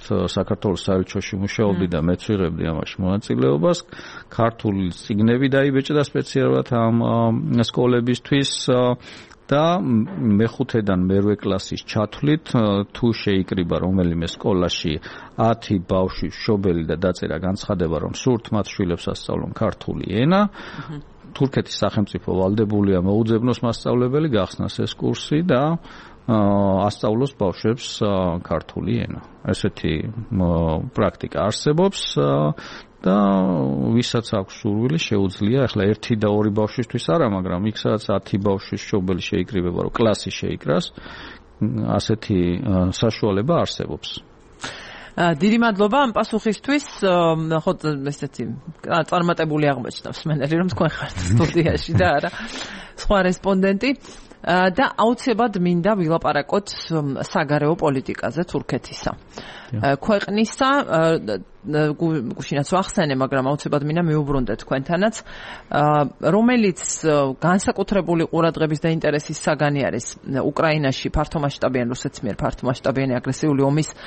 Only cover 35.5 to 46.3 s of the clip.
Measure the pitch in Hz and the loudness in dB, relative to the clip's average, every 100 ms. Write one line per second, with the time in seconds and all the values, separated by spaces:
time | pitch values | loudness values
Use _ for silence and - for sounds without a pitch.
35.5 | 131 120 107 98 107 - 110 104 104 107 | 2 2 2 2 2 0 0 2 2 2
36.5 | 104 107 - 117 120 - 165 123 95 92 | 2 0 -2 -4 -4 0 2 2 0 -2
37.5 | 90 107 107 120 107 - 98 - 101 101 | -2 -2 -2 -2 -2 0 -2 0 0 0
38.5 | 98 - 101 - 107 92 90 - 92 87 | 0 -2 -8 -2 -2 0 -2 0 -2 0
39.5 | 98 87 87 92 - 113 98 92 - 95 | 0 0 0 -2 2 2 2 -4 -6 -6
40.5 | 82 - 180 - - - - - - - | -4 0 -2 -2 -12 -18 -18 -18 -20 -20
41.5 | - 107 120 117 107 - 110 - 95 87 | -4 -2 -2 0 0 0 -2 0 2 2
42.5 | 87 - 92 92 - 117 - 110 98 131 | 0 0 2 2 2 -2 0 0 2 2
43.5 | 165 95 - - 73 - - - - - | 0 0 -4 -8 -8 -10 -14 -18 -20 -20
44.5 | - - - - - - - 175 151 202 | -14 -14 -14 -16 -18 -12 0 0 2 4
45.5 | 233 233 196 208 269 269 208 220 | 4 4 4 2 4 2 0 -2